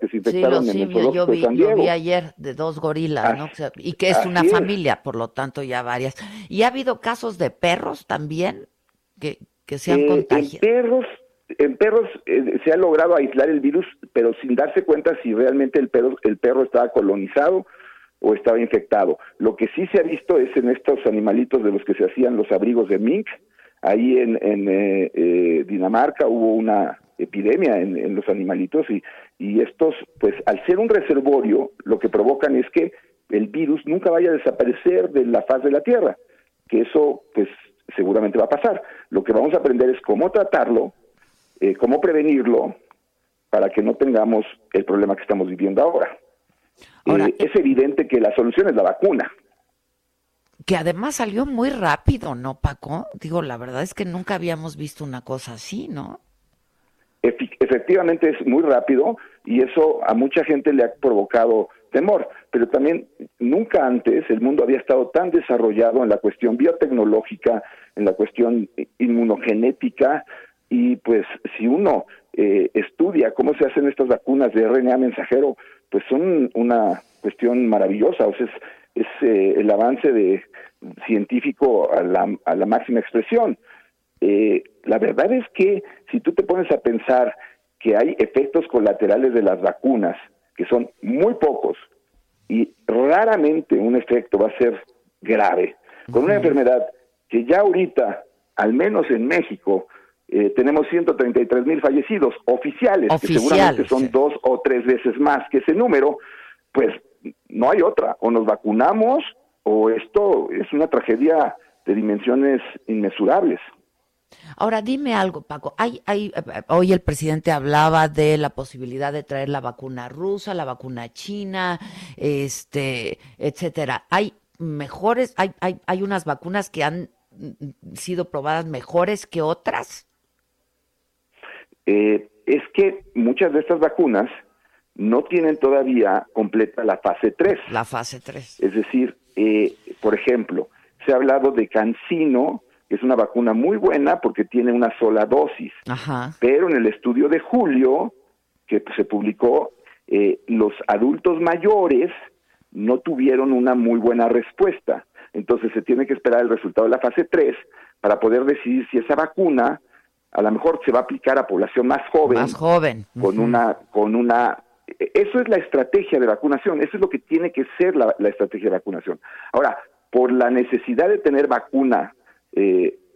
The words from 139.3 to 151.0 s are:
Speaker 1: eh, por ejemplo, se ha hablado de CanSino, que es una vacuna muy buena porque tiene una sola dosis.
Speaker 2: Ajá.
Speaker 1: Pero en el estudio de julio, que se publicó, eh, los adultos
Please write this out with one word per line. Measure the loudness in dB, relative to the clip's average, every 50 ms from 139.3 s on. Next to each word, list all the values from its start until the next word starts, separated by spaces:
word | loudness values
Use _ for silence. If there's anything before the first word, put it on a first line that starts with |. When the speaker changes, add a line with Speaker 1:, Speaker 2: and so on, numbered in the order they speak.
| _
Speaker 1:
eh, | -2 0 2 2 2 0 0 -2 -8 _ -20 -12 -6
por | -2 -2 -2
ejemplo, | 0 0 0 0 0 -2 -4 -6 -6 -6 -8 _ _ _ _ _ _ -2
se | 0
ha | 2
hablado | 2 2 2 2 2 2 2
de | 2 0 -2 0
CanSino, | 0 0 0 0 -2 -6 -6 -6 -2 0 0 2 2 2 0 0 -4 -6 -12 _ _ _ _ -8
que | -6
es | -2 0
una | 0 2
vacuna | 2 0 0 0 0 0 0 0
muy | 0 0 0 0 0
buena | 0 0 0 2 0 0 0 0
porque | -2 -2 -2 -2 -4
tiene | -2 -2 0 0 0
una | 2 0 0 -2 0 0
sola | 0 2 2 2 2
dosis. | 2 2 0 0 0 -4 -8 -12 -14 -16 -16 -12 -10
Speaker 2:
Ajá. | -10 -10 -8 -8 -8 -6 -8 -10 -6 -2
Speaker 1:
Pero | 0 2 2 4 2 2
en | 2
el | 2 2
estudio | 0 -2 -2 -2 -2 0 2 2 2
de | 2 0
julio, | -2 -2 -2 0 0 2 2 2 2 2 2 0 -2 -4 -10 _ _ _ _ _ _ _ _ _ _ -4
que | -4 -4 -4 -4 -4
se | -4 -4
publicó, | -2 -4 -4 -2 -4 -2 0 0 2 2 2 0 -4 -8 _ _ -20 -20 _ _ -2
eh, | 0 2 2 2 0 -2 _ -4
los | 0 0 0 0 -2 -4 -4 -2
adultos | 0 0